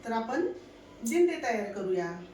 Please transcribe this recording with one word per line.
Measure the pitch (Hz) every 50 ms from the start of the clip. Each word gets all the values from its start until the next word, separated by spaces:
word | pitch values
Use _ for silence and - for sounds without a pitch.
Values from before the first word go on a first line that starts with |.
| -
तर | 240
आपण | 226 226 226 226 254 311 359 - - - - - - - - - - - - 233
दिंडे | 320 349 359 359
तयार | 330 330 285 254 226 214 202 202
करूया. | 202 202 190 185 185 180 175 170 175 180 - -